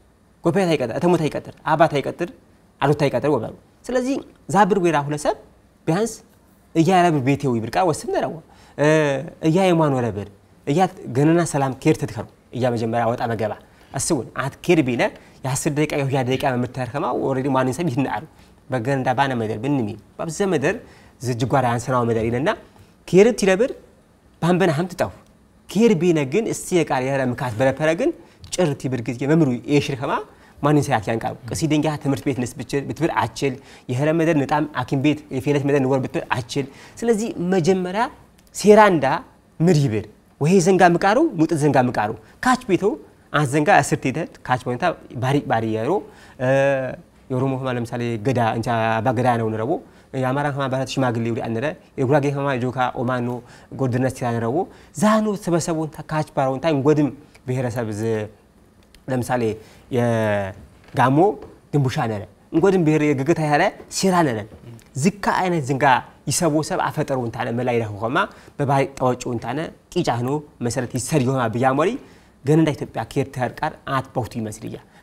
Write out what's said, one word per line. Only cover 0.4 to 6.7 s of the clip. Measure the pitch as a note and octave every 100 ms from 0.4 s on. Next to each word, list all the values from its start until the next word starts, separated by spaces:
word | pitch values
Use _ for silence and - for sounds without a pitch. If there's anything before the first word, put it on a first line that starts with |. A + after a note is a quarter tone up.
ጎፔታ | - E3 F3+
ይቀጥር | D3 A#2+ B2
እተሞታ | F3 E3+
ይቀጥር | D3 B2 - - C#3+
አባታ | D#3 G#3 C#3+
ይቀጥር | C3+ - F3 - _ _ _ -
አሉታ | C#3 D3
ይቀጥር | C#3 B2 C3+
ወበሩ | C3+ A2+ - _ _ -
ስለዚህ | B3+ B3 C#4 - - -
ዛብር | F3 G3+ G3+
ወይራ | E3+ D3
ሁለሰብ | C#3+ D3+ C#4 A4 - _ _ _ -
ቢያንስ | E3+ A3+ - - _ _ _ _